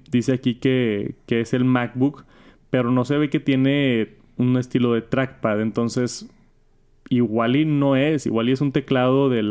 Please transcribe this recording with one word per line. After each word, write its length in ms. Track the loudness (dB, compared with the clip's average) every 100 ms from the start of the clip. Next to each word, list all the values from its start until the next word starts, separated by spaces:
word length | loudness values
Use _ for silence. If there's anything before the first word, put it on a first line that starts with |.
| -2
dice 220 | 0 0
aquí 220 | 0 -2
que, 600 | -2 0 0 0 -2 -6 -10 -4
que 140 | -2
es 100 | 0
el 120 | 0
MacBook, 600 | 2 0 -2 -2 -2 -2 -16 -20 -20 -20 _
pero 200 | 0 2
no 140 | 0
se 140 | 0 0
ve 100 | 0
que 100 | 0
tiene 760 | 0 2 2 2 0 0 -2 -8 _ -2
un 180 | 0 0
estilo 380 | 0 0 2
de 80 | 0
trackpad. 580 | -2 -2 -4 -4 -2 -2
Entonces, 680 | -2 -2 -2 -2 -4 -6 -16 -20 _ _ _ _ _ _ -4
igual 460 | 0 0 0 0 0
y 80 |
no 320 | 0 0 2 2
es. 300 | 0 -2 -2
Igual 240 | -2 0
y 20 |
es 80 | 0
un 100 | 0
teclado 600 | -2 0 0 2 2 2
del 200 | 0 -2